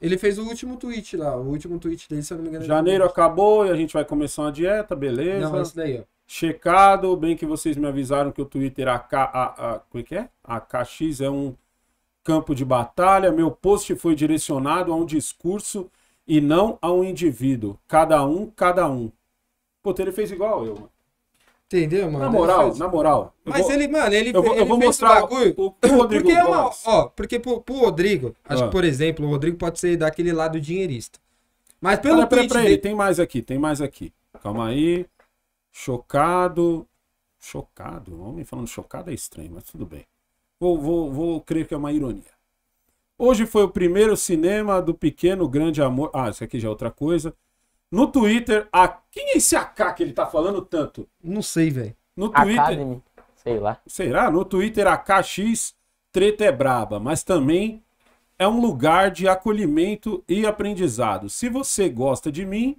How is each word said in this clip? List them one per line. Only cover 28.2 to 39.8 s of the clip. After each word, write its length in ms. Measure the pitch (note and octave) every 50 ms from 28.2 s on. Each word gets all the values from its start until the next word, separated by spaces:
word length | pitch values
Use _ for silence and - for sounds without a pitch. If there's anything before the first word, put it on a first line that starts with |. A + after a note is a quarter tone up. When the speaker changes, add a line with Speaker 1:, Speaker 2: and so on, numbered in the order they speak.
| B2+ A#2 - _ _
Speaker 1:
acho 160 | - C#3 - B2
Speaker 2:
Ah. 20 |
Speaker 1:
que, 40 | -
por 120 | - F#3 F3
exemplo, 420 | D#3+ C3 C3 D#3 E3 D#3 D#3+ D3
o 40 | D3
Rodrigo 280 | D3 C#3 D3 E3+ E3+
pode 220 | F3 F3+ E3+ E3+ -
ser 180 | F3+ F3 F3
daquele 340 | E3+ D#3 D#3 D#3+ - E3+ F3
lado 280 | E3 D#3+ D#3+ D#3+ D#3 E3
dinheirista. 580 | D3 D3+ F3 F#3+ F#3+ E3 C3 A2+ - - - _ _ _ _ _ _ _ _ _ _ _ _ _
Mas 180 | E3+ F#3+ G3+ G3+
pelo 180 | - C#4+ E4
Speaker 2:
Pera, 100 | E4 E4
pera, 140 | D#4+ B3+ B3
Speaker 1:
tweet 60 | B3 A#3+
Speaker 2:
pera 100 | B3+ A#3+
aí, 40 | A3+ G3+
Speaker 1:
dele 80 | G3+ G3+
Speaker 2:
tem 120 | - G3+ G#3+
mais 240 | G#3 G3 G3 E3+ E3
aqui, 220 | E3+ - - A#2+
tem 160 | G#2+ - B2+ C#3
mais 220 | D3+ D#3 D3+ C#3
aqui. 320 | D3 C3+ - - - E2 - _ _ _ - - -
Calma 240 | G2+ G#2 A2+ A2+
aí. 380 | A2 B2+ C#3+ D#3 E3+ F3 F3+ F3+ - _ _ _ _ _ _ _ _ _ _ _ _
Chocado. 1160 | _ - - C3+ B2 A#2+ - _ - C#3 D3+ F3 F3+ F3+ F3+ F3+ E3 E3+ E3+ E3+ E3 D#3+ - - _ _ _ _ _ _ _ _ _ _
Chocado? 760 | - - - C#3 - - _ - F#2+ C#3 E3+ E3+ - F#2 E2+
O 120 | E2 F#2 A2+
homem 140 | D3+ E3+ -
falando 240 | - B2 B2+ A#2+
chocado 440 | A2+ - - F2 - - C#3 - F3
é 20 | C3
estranho, 380 | - - - - E2 D#2 E2 E2
mas 100 | E2+ -
tudo 220 | - - D#2